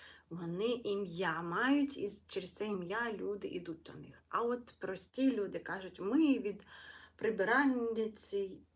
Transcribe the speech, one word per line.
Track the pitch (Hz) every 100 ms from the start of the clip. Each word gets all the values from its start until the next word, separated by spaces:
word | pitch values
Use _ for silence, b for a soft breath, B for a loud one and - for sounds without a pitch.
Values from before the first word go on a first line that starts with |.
| B B -
вони | 170 170 180 226
ім'я | 240 208 202 185 165 175 160
мають, | 170 185 254 285 277 -
і | 202
з-, | 208 -
через | 196 180
це | - 214
ім'я | 190 175 214 233
люди | 196 190 208 196
йдуть | 180 175 160
до | -
них. | 151 - - -
А | 196
от | 240 240 - -
прості | 190 190 - 254 269
люди | 214 190 170
кажуть: | - 190 185 -
«Ми | 190 285 302 254
від | 196 - B B B B B -
прибиральниці | 220 202 190 254 277 247 233 226 220 - - 202 190 196 -